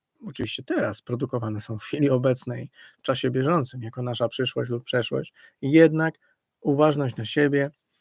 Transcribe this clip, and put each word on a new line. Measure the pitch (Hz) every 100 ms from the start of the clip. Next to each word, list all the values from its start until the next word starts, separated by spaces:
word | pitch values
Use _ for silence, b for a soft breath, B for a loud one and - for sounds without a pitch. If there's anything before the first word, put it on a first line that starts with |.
| _ _ 208
oczywiście | - - -
teraz, | - 330 120 104
produkowane | - 120 135 120 110 107
są | - 107
w |
chwili | - 143 143
obecnej, | 127 131 127 - 123 131 b b b
w |
czasie | - - 127
bieżącym, | 127 139 170 131 127
jako | 110 127
nasza | 123 120 117
przyszłość | - 127 131 120
lub | 120
przeszłość. | - 123 117 131 - b b b
I | 135
jednak | 160 165 156 160 - _ _ _ _
uważność | - 143 151 143 131 -
na |
siebie | 107 147 147 143 143 - _ _